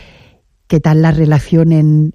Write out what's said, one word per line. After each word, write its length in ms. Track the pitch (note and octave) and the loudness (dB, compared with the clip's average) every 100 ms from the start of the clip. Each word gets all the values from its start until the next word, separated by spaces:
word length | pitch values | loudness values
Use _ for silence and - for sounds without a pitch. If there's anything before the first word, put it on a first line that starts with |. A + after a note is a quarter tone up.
| - - _ _ _ _ - | -20 -20 _ _ _ _ -6
¿Qué 100 | D#3+ | -4
tal 220 | D#3 D#3 | 0 0
la 80 | D#3+ | 0
relación 600 | D#3 D3+ D3+ - E3 E3 | 0 0 -2 0 0 2
en, 420 | D#3+ D#3 D3+ D#3 | 2 2 0 -2